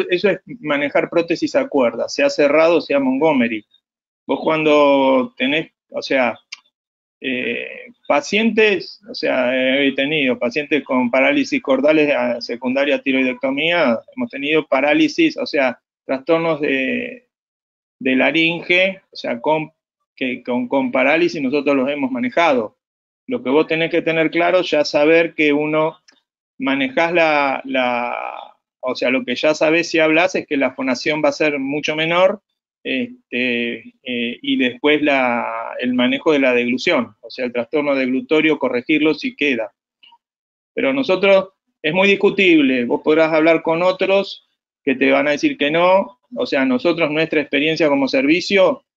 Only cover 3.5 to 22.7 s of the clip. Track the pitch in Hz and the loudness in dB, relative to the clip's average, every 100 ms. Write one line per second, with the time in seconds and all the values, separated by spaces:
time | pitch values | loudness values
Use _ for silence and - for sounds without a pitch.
3.5 | 110 - _ _ _ _ _ - 131 165 | -2 -12 _ _ _ _ _ -6 -4 -2
4.5 | 156 156 147 143 139 135 135 123 - 127 | 0 2 4 6 4 4 2 0 -4 -2
5.5 | 151 156 _ _ - - 139 120 110 _ | -2 -4 _ _ -10 -2 0 0 -4 _
6.5 | - _ _ _ _ _ _ 135 127 123 | -20 _ _ _ _ _ _ -8 -6 -6
7.5 | 123 131 - 123 - - 147 - 202 226 | -6 -10 -14 -20 -12 -2 -2 0 -2 0
8.5 | 214 214 190 - - - 131 147 131 123 | 2 2 2 -4 -18 -16 -8 -4 -2 0
9.5 | 131 131 135 139 135 139 156 135 127 123 | 0 0 2 0 0 -2 0 0 0 -2
10.5 | 151 147 147 131 131 123 131 139 143 135 | -4 -2 -2 -2 -2 0 2 2 2 0
11.5 | 151 170 175 143 156 147 131 123 120 - | -2 -2 0 2 2 2 0 -2 -4 -6
12.5 | 120 123 131 143 135 135 131 131 123 135 | -8 -4 -2 0 -2 -2 0 -2 -2 -4
13.5 | 139 160 175 143 113 - - 120 135 143 | -2 -2 0 0 0 -6 -10 -10 -8 -2
14.5 | 156 147 131 143 151 151 151 160 - 127 | -2 0 0 2 2 2 2 0 0 -4
15.5 | 151 131 123 _ _ - 135 135 165 165 | 0 0 -2 _ _ -8 -6 0 0 0
16.5 | 151 147 135 131 123 123 - _ _ _ | -2 -2 -2 -2 -4 -6 -12 _ _ _
17.5 | _ _ _ _ - 127 131 127 156 165 | _ _ _ _ -6 0 2 2 2 0
18.5 | 170 - 180 190 185 _ - 131 123 131 | 0 0 0 0 -2 _ -12 -8 -4 -2
19.5 | 156 156 _ _ _ _ - 131 123 - | -2 -4 _ _ _ _ -8 -8 -6 -4
20.5 | 123 123 139 131 131 131 160 175 170 135 | -4 -2 -2 0 0 2 2 0 0 -2
21.5 | 143 139 139 131 147 135 127 123 143 170 | -2 0 0 0 -2 -4 -4 -4 0 2
22.5 | 131 107 | 2 -2